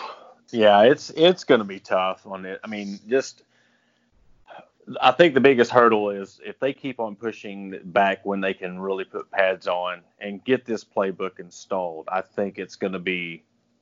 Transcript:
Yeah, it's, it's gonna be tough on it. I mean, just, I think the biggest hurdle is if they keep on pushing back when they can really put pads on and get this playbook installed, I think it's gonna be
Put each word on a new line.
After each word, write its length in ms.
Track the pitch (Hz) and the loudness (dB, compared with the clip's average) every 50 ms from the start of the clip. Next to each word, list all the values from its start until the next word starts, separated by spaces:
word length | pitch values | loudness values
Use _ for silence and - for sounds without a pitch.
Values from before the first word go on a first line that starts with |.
| - - - - - - - _ _ _ | -12 -14 -16 -18 -20 -20 -20 _ _ _
Yeah, 300 | - 117 107 104 101 101 | 0 4 6 8 8 8
it's, 280 | 110 127 151 151 - - | 8 8 6 4 0 -8
it's 340 | - 156 160 180 180 - - | -2 2 4 4 4 2 2
gonna 180 | - 135 113 107 | 2 2 2 2
be 160 | 98 95 98 | -2 -8 -12
tough 460 | - - 104 95 92 92 95 - _ | -6 -2 -2 0 0 -2 -4 -6 _
on 200 | 107 95 95 95 | -14 -14 -12 -10
it. 140 | 92 95 - - | -12 -12 -12 -12
I 40 | 110 | -12
mean, 320 | 107 104 101 101 101 98 101 107 | -10 -10 -10 -10 -12 -14 -6 -2
just, 360 | 127 135 131 - - _ _ _ _ _ _ _ _ _ _ _ _ _ _ _ _ _ _ _ _ _ _ _ - - - _ _ _ _ - 127 - | -2 -2 -2 -4 -10 _ _ _ _ _ _ _ _ _ _ _ _ _ _ _ _ _ _ _ _ _ _ _ -20 -20 -20 _ _ _ _ -16 -8 2
I 120 | 139 135 | 2 4
think 220 | - - 175 165 127 | 6 6 4 4 4
the 80 | 127 | 4
biggest 300 | 120 139 135 120 117 - | 4 6 6 6 2 4
hurdle 380 | 120 123 120 113 110 104 104 101 | 6 6 6 6 4 2 0 -2
is 320 | 101 98 98 - _ _ 73 | -4 -6 -10 -12 _ _ -18
if 160 | 104 98 - | -16 -10 -6
they 140 | 131 139 139 | -6 -6 -6
keep 260 | - - 135 123 - | -6 -10 -12 -10 -8
on 160 | 113 107 101 | -8 -10 -10
pushing 640 | - 117 113 101 - - 104 98 98 98 95 95 - - | -10 -10 -10 -10 -10 -14 -16 -14 -14 -12 -12 -14 -14 -14
back 420 | 90 82 101 101 98 98 - - | -4 0 0 2 2 0 -2 -4
when 160 | 98 98 98 | -6 -4 -4
they 120 | 98 98 95 | -4 -4 -6
can 260 | - 95 90 90 92 | -6 -8 -12 -10 -8
really 260 | 95 95 95 95 95 | -6 -6 -6 -6 -6
put 240 | - - 101 - - | -10 -12 -14 -14 -8
pads 380 | - 98 95 92 92 87 - 95 | -2 0 0 0 0 -2 -4 -6
on 340 | 90 90 90 90 90 87 _ _ _ _ | -4 -4 -4 -6 -8 -10 _ _ _ _
and 240 | 101 101 101 95 - | -12 -12 -12 -10 -4
get 220 | 123 127 123 123 | -2 -2 -2 -2
this 180 | 120 110 101 - | -6 -8 -8 -8
playbook 560 | _ _ 107 98 98 90 85 95 95 - - | _ _ -4 -2 -2 -4 -6 -8 -10 -10 -14
installed, 680 | 90 87 - - - _ 101 95 90 85 80 80 80 - | -20 -20 -20 -20 -12 _ -6 -6 -6 -8 -10 -12 -12 -8
I 100 | 92 95 | -6 -6
think 360 | 92 - _ - 101 98 92 101 | -6 -6 _ -6 -6 -6 -8 -10
it's 180 | 92 90 - | -14 -14 -10
gonna 240 | - 104 95 95 92 | -8 -8 -8 -8 -6
be 440 | 87 95 92 90 87 85 82 80 _ _ _ _ _ _ _ _ | -6 -6 -6 -6 -6 -10 -12 -16 _ _ _ _ _ _ _ _